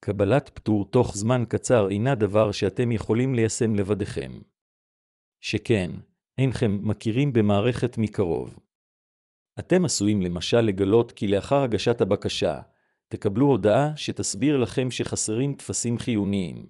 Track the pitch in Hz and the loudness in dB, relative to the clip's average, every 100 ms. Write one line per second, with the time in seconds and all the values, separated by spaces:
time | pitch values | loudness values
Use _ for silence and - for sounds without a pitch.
0 | - 101 98 131 - - - 107 98 123 | -6 -2 2 2 0 -10 -2 -2 0 0
1 | 123 101 107 127 113 107 - - 98 101 | 0 -2 -2 0 0 -4 2 2 4 0
2 | 120 135 104 104 110 101 101 - 123 113 | 0 0 2 2 2 0 -2 -2 -2 -2
3 | - 113 127 127 110 - 113 104 95 101 | 0 0 2 2 0 0 0 0 0 -2
4 | 101 - 65 60 53 _ _ _ _ _ | -2 -6 -10 -12 -20 _ _ _ _ _
5 | _ _ _ _ - 107 - 110 90 98 | _ _ _ _ -6 -6 0 0 0 -8
6 | - _ _ - 135 110 117 98 107 104 | -16 _ _ -2 -2 0 0 0 -2 -2
7 | - 110 147 117 104 101 110 120 120 117 | -2 0 2 2 4 2 2 0 -4 -2
8 | 107 - 95 71 64 - _ _ _ _ | -4 -2 -2 -2 -6 -14 _ _ _ _
9 | _ _ _ _ _ - - 180 175 - | _ _ _ _ _ -14 0 2 2 2
10 | 101 104 90 85 - 120 113 95 98 113 | 2 2 0 -4 0 2 2 2 4 4
11 | 117 - 107 98 - 139 139 101 - 117 | 4 -2 0 0 2 0 2 0 0 0
12 | 101 98 104 - 95 71 - _ _ _ | 2 0 -2 -2 -2 -2 -10 _ _ _
13 | _ 104 107 101 143 127 101 107 147 151 | _ -6 -4 2 2 4 4 2 2 -4
14 | - 107 101 101 131 147 113 - 127 - | -8 -6 -6 -2 0 2 0 -2 -4 -4
15 | 117 - - 110 139 139 - - 120 117 | -6 -4 -4 -2 -2 -4 -6 -4 -2 -2
16 | - 110 98 101 87 60 - | 0 0 0 -2 -4 -8 -16